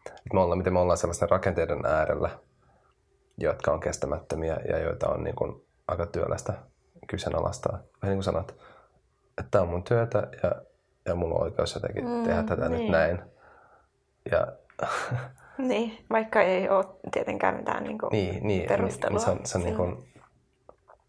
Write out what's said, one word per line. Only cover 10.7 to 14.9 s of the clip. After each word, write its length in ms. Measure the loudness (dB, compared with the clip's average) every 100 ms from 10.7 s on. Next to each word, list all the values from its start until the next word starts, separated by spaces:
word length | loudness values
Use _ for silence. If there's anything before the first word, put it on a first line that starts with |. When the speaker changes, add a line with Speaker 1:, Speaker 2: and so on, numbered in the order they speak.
| _ _ _ -4
Speaker 1:
ja 100 | 0
mulla 200 | 0 0
on 60 |
oikeus 320 | 0 0 -2 -2
jotenkin 300 | -4 -4 -4
Speaker 2:
Mm, 140 | -2
Speaker 1:
tehdä 200 | 0 0
tätä 260 | 0 0 0
Speaker 2:
niin. 120 | 0
Speaker 1:
nyt 100 | 2
näin. 280 | 4 4 0 -6 -20 -20 -20 -20 -20 _ _ _ _ 0
Ja 160 | 2 2 -4 -16 -6
<laughs> 60 | -4